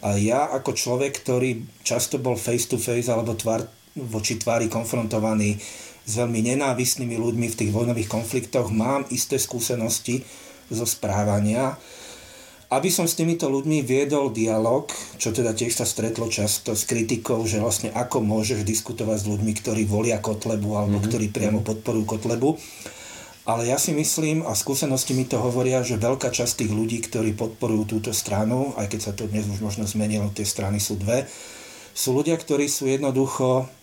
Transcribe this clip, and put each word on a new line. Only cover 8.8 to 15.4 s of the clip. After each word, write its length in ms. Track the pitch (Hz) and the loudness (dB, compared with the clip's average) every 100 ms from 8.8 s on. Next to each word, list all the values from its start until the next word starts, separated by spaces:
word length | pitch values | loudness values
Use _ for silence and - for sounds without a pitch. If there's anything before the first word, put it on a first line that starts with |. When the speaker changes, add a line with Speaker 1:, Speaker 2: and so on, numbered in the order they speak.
| 117 139 131 | 2 0 -2
Speaker 1:
isté 260 | 123 - 135 | -4 0 0
skúsenosti 880 | - 123 117 123 110 107 - 123 - - - - - | -2 -4 -2 -2 0 -2 -2 -4 -4 -18 -20 -20 -8
zo 200 | 113 117 | -4 -2
správania. 880 | - 104 98 104 101 104 113 131 - - - - - - - - - - | -2 -2 0 2 2 2 2 0 -4 -14 -18 -18 -18 -20 -20 -20 -20 -2
Aby 240 | 131 160 | 0 2
som 160 | 156 165 | 2 2
s 80 | - | 2
týmito 320 | 165 170 147 | 2 2 2
ľuďmi 320 | 135 147 156 | 2 2 2
viedol 480 | 123 131 139 147 135 | 4 4 4 2 2
dialog, 560 | 110 113 110 113 131 147 - - - | 2 2 4 4 2 0 -10 -10 -4
čo 160 | 120 | -2
teda 180 | 117 | 0